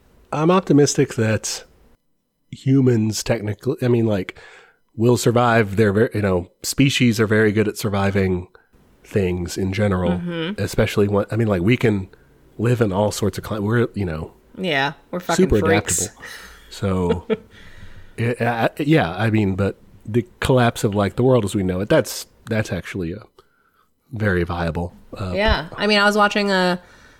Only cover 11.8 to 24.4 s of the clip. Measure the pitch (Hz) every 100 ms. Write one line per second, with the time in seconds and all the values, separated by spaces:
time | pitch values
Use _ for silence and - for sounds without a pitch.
11.8 | 117 101 95 - _ _ _ - 113 117
12.8 | 107 92 104 - 101 - - 107 101 117
13.8 | 113 101 90 78 80 - _ - 185 139
14.8 | 139 - _ 175 - 170 175 113 98 98
15.8 | - - - - - - - - - -
16.8 | 101 92 87 87 - 220 - - - -
17.8 | - - - - 117 123 117 117 135 -
18.8 | 147 156 82 92 113 107 98 95 98 -
19.8 | - - 110 117 113 _ - 127 117 -
20.8 | 113 101 98 - 127 127 101 104 92 90
21.8 | 104 156 - - - _ - 110 - 90
22.8 | - 101 82 90 - _ _ _ _ _
23.8 | _ _ _ 110 107 90